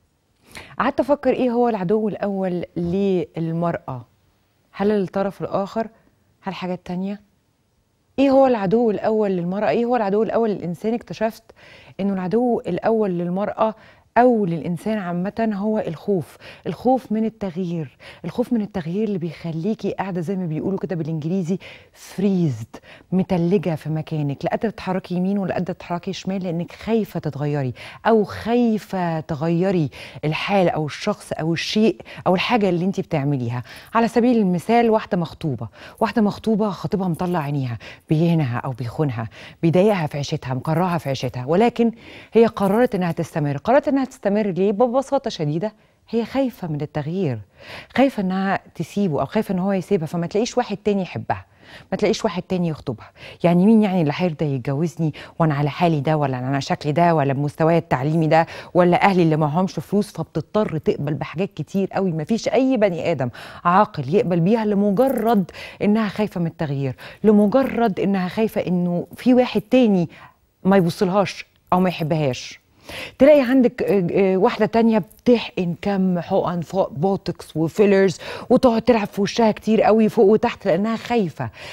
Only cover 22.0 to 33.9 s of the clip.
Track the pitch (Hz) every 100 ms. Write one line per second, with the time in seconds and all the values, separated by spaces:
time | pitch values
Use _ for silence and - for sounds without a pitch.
22 | - - 202 190 165 110 113 - - -
23 | - 185 185 180 170 202 175 156 151 156
24 | 151 156 143 135 - - 220 - - 185
25 | - 180 185 202 185 - 185 180 - 175
26 | 196 180 - 190 180 165 170 - - 226
27 | 196 170 156 135 147 147 131 - - -
28 | - 220 196 - 214 240 233 220 - 190
29 | 175 160 151 147 165 170 185 185 143 -
30 | - - 151 156 - 202 175 156 151 -
31 | - 202 - - 160 165 - 214 214 -
32 | - - - 190 - 240 196 175 185 190
33 | 175 156 139 143 117 123 - - -